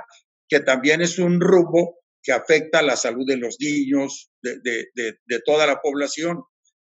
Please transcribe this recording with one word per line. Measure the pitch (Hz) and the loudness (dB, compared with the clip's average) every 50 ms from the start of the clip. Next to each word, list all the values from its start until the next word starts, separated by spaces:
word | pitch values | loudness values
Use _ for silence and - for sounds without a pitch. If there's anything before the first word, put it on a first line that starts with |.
| - - _ _ _ _ _ _ _ - | -6 -16 _ _ _ _ _ _ _ -2
que | 151 143 | -2 0
también | 139 - 131 127 123 143 156 160 | 2 2 0 2 2 2 2 2
es | 175 170 - - | 0 -2 0 0
un | 180 175 175 175 | 0 2 2 2
rumbo | 170 180 190 180 170 156 160 170 175 175 - _ _ _ _ _ - | 4 4 6 4 4 4 2 0 0 0 -4 _ _ _ _ _ -4
que | - 127 | -2 -2
afecta | 120 - - 160 156 156 156 - 165 160 | -2 2 2 2 2 2 2 0 2 2
la | 143 123 | 2 0
salud | - - 123 113 123 135 | 0 -2 -4 -4 -4 -2
de | 131 135 127 | -2 -2 -2
los | 120 113 107 - | -4 -6 -8 -6
niños, | 139 151 147 147 139 131 139 139 135 139 139 - - _ _ _ - | -6 -4 -2 -2 0 0 0 0 0 -2 -6 -12 -18 _ _ _ -10
de, | 120 120 135 117 | -10 -10 -6 -6
de, | 123 117 113 - - _ | -6 -4 -4 -6 -8 _
de, | 120 117 110 104 - _ | -8 -6 -6 -8 -10 _
de | - 123 113 - | -6 -6 -4 0
toda | - 147 151 156 | 2 2 4 4
la | 147 139 135 | 2 2 0
población. | - 151 139 143 143 139 - 151 156 170 175 147 131 - _ _ _ _ _ _ | -2 -4 -2 -2 -4 -4 -4 -6 -6 -6 -6 -6 -10 -14 _ _ _ _ _ _